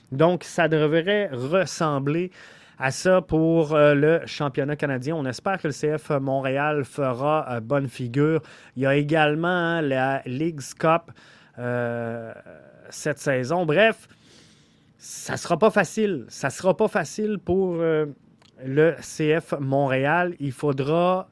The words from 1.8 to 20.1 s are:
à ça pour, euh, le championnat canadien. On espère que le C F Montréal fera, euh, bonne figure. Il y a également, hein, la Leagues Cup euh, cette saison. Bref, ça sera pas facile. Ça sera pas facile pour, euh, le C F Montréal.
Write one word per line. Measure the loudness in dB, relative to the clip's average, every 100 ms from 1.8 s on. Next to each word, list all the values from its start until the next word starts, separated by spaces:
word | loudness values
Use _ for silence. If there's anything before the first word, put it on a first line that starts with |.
| -2 0 0 -2 -4 -8 -20 -20 -20 -6
à | -4
ça | 0 2 2
pour, | 2 2 4 4 2
euh, | 6 6
le | 6 4 2 0
championnat | -6 -4 -2 -4
canadien. | -2 -2 -4 -4
On | -4 -4
espère | -6 -4 -2
que | -4
le |
C | -4 -2 -2
F | -2
Montréal | -2 0 -2 0 0 0 -2
fera, | -4 -2 -2 0 0 0 -2
euh, | -6
bonne | -2 -2 -2
figure. | -6 -4 2 2 2 -2 -18 -14
Il | -2
y | 2
a | 2
également, | 2 4 4 2 0
hein, | 0 0 -2
la | 0 0 0 -2 -4
Leagues | -4 -4 -4 -12 -2
Cup | 2 2 0 -20 -20 -20 -20 -10
euh, | -4 -2 -2 -4 -6 -8 -12 -16 -20 -20 -20 -20 -20
cette | -8 -6 -4
saison. | 0 0 0 0 2
Bref, | 4 4 2 -8 _ _ -20 -20 _ _ _ _ _
ça | -18 -14 -8 -8
sera | -4 2
pas | 2
facile. | 2 0 0 -2 -2 -8
Ça | -8 -8
sera | -2 0 2
pas | 0
facile | 0 -4 -4 -4 -4
pour, | -2 0 0 0
euh, | 0 0 0 -6 _ _ _ -14
le | -2 4 4 2
C | -6 -2 0 0
F | 0 -4
Montréal. | 0 2 2 2 2